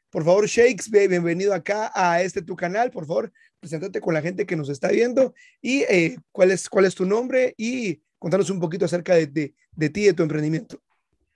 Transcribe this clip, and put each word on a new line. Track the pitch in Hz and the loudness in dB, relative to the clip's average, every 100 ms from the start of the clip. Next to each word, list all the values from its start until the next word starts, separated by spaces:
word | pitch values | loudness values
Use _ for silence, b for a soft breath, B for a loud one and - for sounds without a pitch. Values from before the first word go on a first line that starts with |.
| _ 170 | _ -2
Por | |
favor, | 156 196 214 | 2 4 4
Shakes, | 233 247 202 214 | 4 4 2 2
be-, | 208 196 | 2 4
bienvenido | 175 170 170 202 | 2 0 0 -2
acá | 185 170 208 220 | -2 -2 -4 -4
a | - 180 170 | 0 2 2
este | 185 196 | 0 -4
tu | 170 180 | -10 -6
canal. | 175 202 247 | -4 -2 -2
Por | 208 151 | -4 -4
favor, | 202 220 b b _ | -4 -4 b b _
preséntate | 151 156 190 - | -12 -10 -8 -6
con | 196 | -2
la | 156 | -2
gente | 160 190 185 | -2 -4 -4
que | 165 | -4
nos | 139 | -6
está | 143 - | -4 0
viendo | 214 240 247 247 b b b | 2 2 2 0 b b b
y, | 233 277 - | -2 0 2
eh, | 185 165 254 _ | 2 2 -4 _
cuál | - 185 | 2 2
es, | 185 - | 2 0
cuál | 185 190 | 2 2
es | - | 2
tu | 185 | -2
nombre | 220 247 254 254 - | 0 0 0 0 -2
y | 220 254 214 143 _ - | -6 -4 -4 -6 _ -10
contanos | 175 190 165 | -2 0 0
un | 190 | -2
poquito | 170 180 185 | -4 -2 -2
acerca | 175 165 | -2 2
de, | 170 151 | 2 2
de, | 151 143 _ _ | -4 -6 _ _
de | - 151 | -4 -4
ti | 202 | 4
y | 202 | 2
de | |
tu | 175 | 4
emprendimiento. | 160 156 151 160 - - _ _ _ _ _ | 0 0 -2 -2 -6 -20 _ _ _ _ _